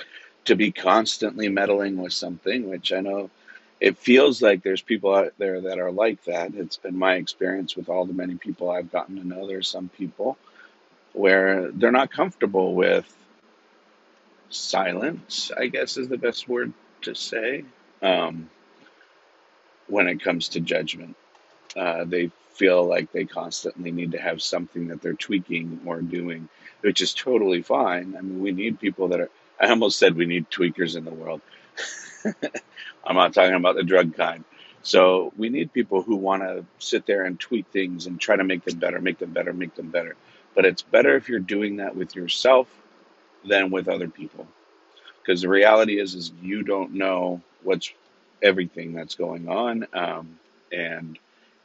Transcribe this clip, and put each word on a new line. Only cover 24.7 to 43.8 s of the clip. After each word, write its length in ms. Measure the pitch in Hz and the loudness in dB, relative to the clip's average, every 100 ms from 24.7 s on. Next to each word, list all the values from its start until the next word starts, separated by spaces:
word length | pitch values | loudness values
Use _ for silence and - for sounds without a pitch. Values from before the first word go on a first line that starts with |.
| 87 85 | -8 -10
that 120 | 80 | -8
they're 120 | 87 | -8
tweaking 680 | - - 101 - 85 85 85 87 | -6 -4 -4 -2 -6 -6 -10 -8
or 140 | 82 | -6
doing, 480 | 85 90 87 82 82 _ - - | -6 -6 -6 -10 -14 _ -20 -4
which 200 | 104 95 | -2 0
is 140 | 90 - | -2 -4
totally 480 | - 120 98 87 | 0 2 2 0
fine. 500 | - 139 110 90 92 90 | 0 0 0 -2 -6 -10
I 60 | |
mean, 200 | 95 92 | -10 -6
we 100 | 98 | -4
need 280 | 92 113 107 | -4 -4 -4
people 280 | 104 95 92 | -4 -2 0
that 140 | 87 | 0
are, 80 | 85 _ _ - | -4 _ _ 0
I 100 | 202 | 4
almost 280 | 120 107 - | 4 2 4
said 180 | 98 85 | 4 4
we 120 | 85 | 0
need 240 | 87 78 | -2 -4
tweakers 440 | - 90 82 85 82 | 0 0 0 -4 -4
in 80 | |
the 80 | 80 | -10
world. 300 | 80 80 82 - | -12 -10 -12 -14
<laughs> 40 | - _ - - - - - 208 - 151 - - - - - | -20 _ -12 -12 -12 -18 -8 -8 -6 -8 -10 -18 -20 -18 -8
I'm 120 | - 90 | 0 4
not 180 | 87 | 6
talking 220 | 101 92 92 | 6 6 6
about 200 | 87 92 | 4 2
the 80 | |
drug 320 | 90 92 87 78 | 4 6 4 2
kind. 280 | 82 82 - - - - | -2 -4 -12 -20 -20 -14
So 500 | - 95 92 92 87 - | 2 6 8 6 0 -4
we 120 | 113 | -4
need 240 | 139 165 | -4 -2
people 300 | 123 110 95 | -2 0 0
who 140 | 98 104 | 0 0
wanna 480 | 95 95 95 92 87 - | 0 -2 -2 -8 -12 -14
sit 300 | - 110 - | -4 -2 0
there 180 | 101 92 | 0 -2
and 140 | 87 | -6
tweak 260 | - 113 - | -4 -6 -4
things 380 | 98 92 87 90 | -4 -4 -6 -10
and 160 | 87 | -4
try 140 | - 101 | 2 2
to 80 | |
make 200 | 95 90 | 2 -2
them 140 | 92 85 | -4 -4
better, 240 | 87 87 | -4 -2
make 160 | 90 82 | -4 -4
them 140 | 87 | -6
better, 220 | 85 87 | -4 -4
make 200 | 90 87 | -6 -8
them 160 | - 82 | -12 -6
better. 260 | 87 82 - _ - _ | -6 -6 -10 _ -20 _
But 120 | 98 95 | 4 4
it's 180 | 87 | 2
better 320 | - 113 139 139 | 2 4 6 4
if 120 | - | 2
you're 120 | 113 | -4
doing 380 | 92 104 104 101 | -2 -2 -2 -4
that 180 | 98 92 | -6 -8
with 200 | 87 95 | -8 -8
yourself 520 | 85 - 123 135 127 _ _ _ _ _ _ _ | -6 0 6 6 4 _ _ _ _ _ _ _
than 280 | 98 98 95 | 0 2 2
with 160 | 95 | 0